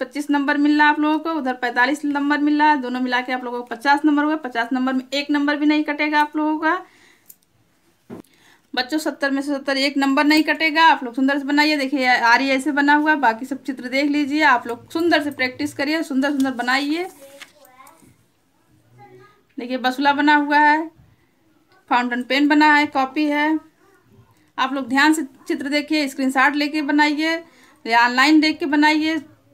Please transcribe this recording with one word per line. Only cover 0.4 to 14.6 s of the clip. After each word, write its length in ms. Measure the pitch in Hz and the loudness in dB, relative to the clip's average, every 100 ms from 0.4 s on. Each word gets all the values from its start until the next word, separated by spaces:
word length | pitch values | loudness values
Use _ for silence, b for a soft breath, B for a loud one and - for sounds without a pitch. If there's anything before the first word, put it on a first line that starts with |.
| 277 294 | 0 0
मिल 220 | 294 294 | 2 4
रहा 100 | 302 | 2
आप 120 | 302 | 2
लोगों 180 | 302 311 | 0 -2
को, 140 | 320 | -4
उधर 220 | 320 254 | -6 -6
पैंतालीस 500 | 240 240 247 247 285 | -6 -4 0 0 0
नंबर 340 | 294 285 285 285 | -4 -4 -2 0
मिल 200 | 294 294 | 0 2
रहा 120 | 302 | 2
है, 60 | 294 | 2
दोनों 240 | 247 254 | -2 -4
मिला 200 | 247 247 | -2 -4
के 120 | 254 | -4
आप 120 | 254 | -6
लोगों 140 | 247 240 | -8 -10
को 80 | 240 | -10
पचास 340 | 226 277 285 | -4 0 2
नंबर 200 | 302 294 | 2 2
होगा। 120 | 302 311 | 0 -2
पचास 320 | 254 233 240 | -6 -6 -4
नंबर 200 | 262 254 | -2 -2
में 160 | 254 - | -4 -4
एक 180 | 277 285 | -6 -2
नंबर 260 | 294 285 294 | -2 0 0
भी 100 | 302 | 0
नहीं 180 | 302 | 0
कटेगा 360 | 302 294 302 302 | 0 -4 -2 0
आप 160 | 294 311 | -2 -2
लोगों 220 | 302 311 | -2 -2
का। 280 | 320 359 - b b b b - _ _ _ _ _ _ - - - b b b _ | -2 -2 -6 b b b b -20 _ _ _ _ _ _ -20 -20 -20 b b b _
बच्चों 240 | 247 254 311 | -6 -4 -4
सत्तर 320 | 311 - 277 | -4 -4 -4
में 120 | 269 | -4
से 120 | 277 | -4
सत्तर 220 | 277 269 269 | -6 -4 -2
एक 200 | 285 277 | -2 0
नंबर 280 | 277 277 | 0 2
नहीं 200 | 294 311 | 4 2
कटेगा। 400 | 311 302 320 311 | 2 0 0 4
आप 200 | 330 285 | 4 4
लोग 100 | 247 | -2
सुंदर 240 | 233 269 285 | -2 0 0
से 60 | |
बनाइए। 320 | 277 294 302 302 | 0 2 2 0
देखिए 300 | 262 277 254 | -2 0 2
आरी 420 | 240 233 240 269 | 2 4 4 2
ऐसे 240 | 269 302 | -2 -2
बना 220 | 277 285 | 0 2
हुआ, 200 | 294 311 | 4 2
बाकी 320 | 294 240 226 262 | 2 0 -2 -6
सब 160 | 262 | -10
चित्र 260 | - 254 240 | -10 -12 -4
देख 220 | 262 294 | -2 0
लीजिए। 320 | 294 277 302 | 0 0 2
आप 240 | 294 240 | 4 2